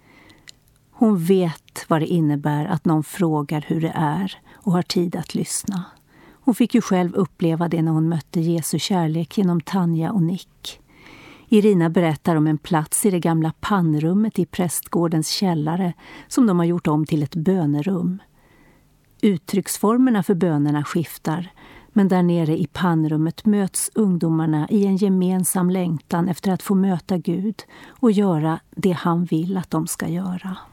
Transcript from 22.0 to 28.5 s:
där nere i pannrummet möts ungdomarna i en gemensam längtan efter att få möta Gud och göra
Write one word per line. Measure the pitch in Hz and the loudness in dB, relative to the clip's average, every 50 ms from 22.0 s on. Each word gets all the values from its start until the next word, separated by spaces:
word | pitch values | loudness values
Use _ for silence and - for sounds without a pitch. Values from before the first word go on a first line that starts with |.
| 196 185 | 2 4
där | 190 185 175 | 4 4 4
nere | 175 170 175 165 151 156 160 | 4 2 2 2 0 0 0
i | 180 | -2
pannrummet | - - - 175 180 165 160 156 156 156 151 156 165 156 - - | -4 -4 -2 0 0 2 2 0 0 0 0 0 -2 -4 -2 0
möts | 220 208 208 196 180 - - - - - | 0 2 2 0 -2 -4 -6 -8 -4 -2
ungdomarna | - 220 196 180 170 165 165 160 160 165 160 156 151 151 - | 0 0 2 2 0 0 0 0 0 0 0 0 0 0 0
i | - 208 196 | 2 2 2
en | 202 190 | 2 2
gemensam | 185 208 202 190 185 180 180 185 185 185 - - 190 180 180 | 2 2 2 2 2 2 2 0 0 -2 -2 -2 0 0 0
längtan | 180 190 180 170 165 147 - - - 170 170 190 | 0 0 -2 -2 -4 -6 -6 -4 -2 -2 -2 -2
efter | 180 - - 196 185 | -4 -4 -2 -2 -2
att | 175 - | -2 -2
få | - 208 | 0 0
möta | 190 190 196 185 165 - - 196 175 | 2 2 2 0 -2 -2 -4 -4 -4
Gud | - - 170 180 185 220 208 - - - - - - - | -2 -4 -4 -2 -4 -6 -6 -8 -12 -20 -20 -20 -20 -20
och | - - - 233 208 | -6 0 2 2 4
göra | 196 208 196 175 156 151 160 | 4 2 2 2 0 0 -2